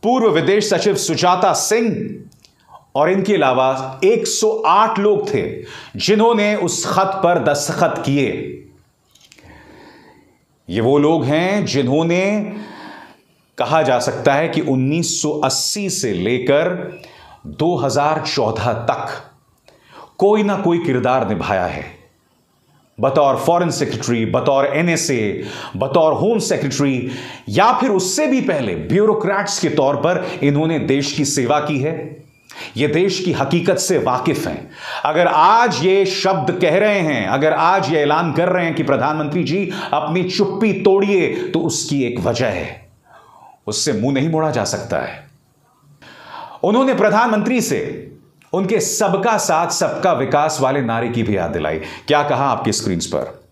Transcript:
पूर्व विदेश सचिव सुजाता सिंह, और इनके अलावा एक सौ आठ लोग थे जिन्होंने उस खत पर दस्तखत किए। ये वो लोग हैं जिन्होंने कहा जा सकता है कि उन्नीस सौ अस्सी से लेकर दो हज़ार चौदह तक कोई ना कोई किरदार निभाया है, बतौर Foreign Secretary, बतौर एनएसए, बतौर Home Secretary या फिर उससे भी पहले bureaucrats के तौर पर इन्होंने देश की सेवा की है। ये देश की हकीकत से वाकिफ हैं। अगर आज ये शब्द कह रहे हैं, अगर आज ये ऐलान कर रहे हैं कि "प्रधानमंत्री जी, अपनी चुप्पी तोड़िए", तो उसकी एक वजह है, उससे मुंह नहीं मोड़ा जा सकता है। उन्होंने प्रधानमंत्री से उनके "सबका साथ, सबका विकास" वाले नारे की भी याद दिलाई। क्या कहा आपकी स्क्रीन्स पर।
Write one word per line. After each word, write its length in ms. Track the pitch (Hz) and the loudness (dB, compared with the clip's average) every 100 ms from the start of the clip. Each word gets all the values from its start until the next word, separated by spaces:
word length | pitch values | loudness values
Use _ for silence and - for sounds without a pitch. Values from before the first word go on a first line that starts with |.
पूर्व 260 | 202 254 226 | 2 4 4
विदेश 400 | 151 135 202 208 | 4 4 2 2
सचिव 260 | 185 208 190 | 0 2 0
सुजाता 580 | - 147 180 180 190 | -2 0 2 4 2
सिंह, 640 | 151 - 220 240 139 - - - _ - _ _ - _ 135 | 2 0 0 0 -2 -6 -10 -16 _ -20 _ _ -20 _ 0
और 140 | 156 | 2
इनके 240 | 190 185 | 2 2
अलावा 680 | 196 139 127 131 113 135 - | 2 4 4 2 0 -6 0
एक 240 | 185 226 214 | 2 2 0
सौ 360 | - 214 220 160 | 0 0 0 2
आठ 320 | 185 220 196 | 4 4 2
लोग 340 | 208 202 - | 2 2 0
थे 300 | 135 82 - - - - 101 | -2 -4 -8 -14 -18 -16 -6
जिन्होंने 600 | - 214 226 233 208 208 | 0 4 4 4 2 0
उस 300 | 165 - - | -2 -4 -2
खत 260 | 175 190 - | 0 0 2
पर 200 | 170 170 | 2 2
दस्तखत 600 | 151 147 - 147 170 - - | 2 0 -2 0 0 0 -2
किए। 480 | 139 127 85 71 - - _ _ _ _ _ _ - - - - - - - - _ _ _ _ _ - | 0 0 -4 -10 -14 -20 _ _ _ _ _ _ -20 -20 -20 -20 -20 -20 -20 -20 _ _ _ _ _ -8
ये 120 | 90 | 0
वो 180 | 117 143 | 2 4
लोग 260 | 147 160 127 | 4 2 2
हैं 400 | 147 185 202 - | 0 0 -2 -2
जिन्होंने 880 | 131 127 143 165 175 190 214 208 - - - - - - - _ _ _ - | 0 2 2 2 2 0 -2 -4 -8 -14 -16 -18 -20 -20 -20 _ _ _ -6
कहा 240 | 123 160 | 0 2
जा 180 | 147 123 | 4 2
सकता 340 | - - - | 0 0 0
है 160 | 139 160 | 2 0
कि 120 | - | -2
उन्नीस 600 | 151 131 131 160 170 - | 0 0 0 0 -2 -2
सौ 80 | 151 | -4
अस्सी 600 | 151 139 - - 208 196 | -2 -2 -2 -4 -4 -4
से 240 | - 120 | -4 -4
लेकर 840 | 90 92 123 123 139 165 175 - - - - - - 80 | -2 -2 -2 2 2 2 -4 -8 -14 -20 -20 -20 -20 -18
दो 280 | 76 156 170 | -4 -2 0
हज़ार 460 | 135 123 147 156 - - | 0 0 0 0 -2 -2
चौदह 380 | 113 107 110 | 0 0 -2
तक 580 | 113 117 131 - - - _ _ _ _ _ _ - - _ | -2 -2 -2 -4 -12 -16 _ _ _ _ _ _ -20 -20 _
कोई 260 | 196 208 | 4 4
ना 120 | 208 196 | 2 0
कोई 220 | 185 170 | 2 2
किरदार 520 | 170 123 127 131 110 | 2 0 2 0 0
निभाया 360 | 98 - 98 90 | -4 0 0 0
है, 200 | 69 76 - _ _ _ _ _ _ _ _ _ - | -6 -12 -18 _ _ _ _ _ _ _ _ _ -2
बतौर 360 | 127 135 143 127 | 0 2 2 2
Foreign 340 | - 170 175 | 2 2 2
Secretary, 560 | - 135 110 - 120 113 | 0 -2 -4 -2 0 0
बतौर 400 | 127 131 139 139 | 0 2 2 2
एनएसए, 800 | 147 170 165 - 127 104 82 - - - 95 | 0 0 0 0 -2 -2 -4 -8 -12 -12 -4
बतौर 360 | 135 143 156 | 0 4 4
Home 260 | 139 185 226 | 2 0 0
Secretary 720 | - 175 147 - 143 127 113 - - - - | 0 -2 -2 0 0 0 -4 -8 -12 -14 -4
या 240 | 104 208 | 2 4
फिर 160 | 226 262 | 4 2
उससे 380 | 196 180 - 302 | 0 0 -2 0
भी 140 | 262 | 0
पहले 340 | - 160 113 85 | 0 -2 -2 -4
bureaucrats 840 | 76 175 214 220 208 196 208 - | -2 2 4 2 0 -2 -2 -2
के 100 | 160 | 0
तौर 260 | 147 139 139 | 2 2 2
पर 440 | 147 180 - - | 0 0 -4 0
इन्होंने 360 | 143 143 160 160 | 2 2 0 0
देश 320 | - 135 139 | 0 0 0
की 140 | - 143 | -2 -2
सेवा 340 | - 120 147 | 0 0 -2
की 200 | 147 147 | -2 -2
है। 480 | 139 165 - - - _ _ - - 107 | -2 -4 -10 -14 -20 _ _ -18 -14 -4
ये 100 | 147 | -2
देश 320 | 160 196 185 | 2 0 0
की 120 | 180 | -4
हकीकत 420 | 139 135 175 170 147 | -2 0 0 0 -2
से 220 | - 165 | 0 0
वाकिफ 500 | 117 127 - 143 - | 0 -2 -2 -2 -4
हैं। 240 | 76 - - - - - | -8 -12 -16 -12 -4 -2
अगर 220 | 156 170 | 2 2
आज 580 | 147 170 226 240 156 170 | 4 6 6 2 2 2
ये 200 | 196 190 | 2 2
शब्द 560 | 185 190 190 139 120 | 0 0 0 -2 0
कह 160 | 170 170 | 2 2
रहे 200 | 208 202 | 2 2
हैं, 280 | 156 131 95 | 0 -2 0
अगर 260 | 131 156 | 2 2
आज 400 | 156 165 190 131 | 2 2 2 2
ये 60 | 160 | 0
ऐलान 340 | 147 151 170 | 2 2 0
कर 160 | 147 180 | 0 0
रहे 160 | 180 170 | 0 -2
हैं 100 | 156 | -2
कि 80 | |
"प्रधानमंत्री 600 | 151 139 135 156 147 170 | 0 0 0 -2 -4 -2
जी, 280 | 175 175 190 - - | -2 -2 -4 -6 -4
अपनी 300 | 147 156 170 | -2 0 -2
चुप्पी 500 | 175 - 196 - 220 | -2 0 -2 2 0
तोड़िए", 540 | 180 202 190 202 196 151 | 2 4 4 4 2 2
तो 320 | 113 - 165 | -2 -4 -2
उसकी 440 | 165 - - 143 | -2 -4 -4 -2
एक 160 | 120 - | -2 -2
वजह 280 | 90 113 127 | -2 0 -2
है, 420 | 92 80 - - _ _ - - - - - - | -2 -8 -12 -20 _ _ -20 -20 -20 -20 -16 -8
उससे 260 | 107 - | -4 -2
मुंह 200 | 110 123 | 0 0
नहीं 160 | 135 156 | 0 0
मोड़ा 220 | 160 156 | 0 0
जा 120 | 120 | -2
सकता 340 | 101 104 - 78 | -2 -4 -4 -4
है। 300 | 62 - - _ _ _ _ _ _ _ - - - - - - | -4 -12 -20 _ _ _ _ _ _ _ -20 -20 -20 -18 -16 -4
उन्होंने 300 | 175 226 269 | 0 2 2
प्रधानमंत्री 680 | 233 208 208 240 214 214 254 | 2 2 2 2 0 0 -2
से 420 | - 113 87 - - - _ _ _ | -2 -4 -4 -10 -14 -20 _ _ _
उनके 260 | 180 190 220 | -4 0 0
"सबका 580 | - - 202 175 - - | -2 0 0 2 0 0
साथ, 300 | - 160 170 | 2 0 0
सबका 460 | - 156 - 185 | 0 -2 0 0
विकास" 440 | 151 131 147 151 156 | 0 2 2 2 0
वाले 200 | 131 139 | 0 0
नारे 280 | 123 113 120 | 0 -2 -2
की 140 | 120 | -2
भी 140 | 98 101 | 0 0
याद 140 | 82 | -2
दिलाई। 260 | 80 76 80 | -2 -2 -4
क्या 460 | - - - 147 | -8 -16 0 2
कहा 220 | 147 123 139 | 2 0 0
आपकी 260 | 117 - | 0 -2
स्क्रीन्स 340 | 95 - 87 80 | -2 -2 -4 -2
पर। 420 | 76 64 - _ | -4 -4 -10 _